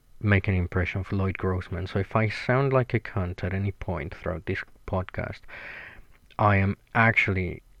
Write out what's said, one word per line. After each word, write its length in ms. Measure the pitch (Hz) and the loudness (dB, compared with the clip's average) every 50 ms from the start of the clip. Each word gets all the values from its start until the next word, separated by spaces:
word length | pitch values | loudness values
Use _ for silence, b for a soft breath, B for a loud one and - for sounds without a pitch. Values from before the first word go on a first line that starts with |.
| _ _ - - | _ _ -10 -2
making 340 | 117 104 101 95 - - 95 | 2 4 4 4 4 4 2
an 40 | 92 | 2
impression 400 | 87 - - 92 85 - - 98 | 2 2 0 0 0 0 -2 -4
of 100 | 90 - | -4 -2
Lloyd 260 | 104 98 95 95 92 | -2 0 0 0 -2
Grossman. 500 | - - 95 92 92 - - 92 87 90 | 0 0 0 0 -2 -2 -4 -6 -6 -4
So 120 | - - 101 | -2 -2 -2
if 160 | 98 - - | -2 0 0
I 140 | 113 110 107 | 0 0 0
sound 420 | - - - - 123 131 139 135 | -2 -2 0 0 2 2 2 4
like 220 | 131 127 123 - - | 4 2 2 2 0
a 60 | 110 | -2
cunt 440 | - - - 98 90 90 90 - - | -2 -2 -4 -4 -4 -4 -4 -4 -4
at 100 | 90 95 | -2 -2
any 180 | 95 98 101 | -2 -2 -2
point 440 | - - - - 87 78 71 - - | -4 -4 -6 -4 -4 -4 -4 -8 -8
throughout 300 | - - 87 87 82 - | -6 -6 -6 -6 -4 -4
this 140 | - 95 - - - - - - | -4 -4 -4 -6 -10 -16 -16 -8
podcast, 540 | - 101 92 98 - - - - - - - - B B B B B B B B B B B B B B B _ - - - | -4 -2 -2 -2 -4 -6 -6 -6 -6 -8 -12 -16 B B B B B B B B B B B B B B B _ -10 -2 2
I 160 | 107 104 101 | 4 4 6
am 200 | 98 98 98 98 - _ _ - | 6 4 2 0 -2 _ _ 2
actually 680 | 117 113 113 107 - - 110 95 92 92 85 78 80 - - - - | 4 4 6 4 4 2 2 0 0 -2 -4 -6 -8 -12 -18 -20 -20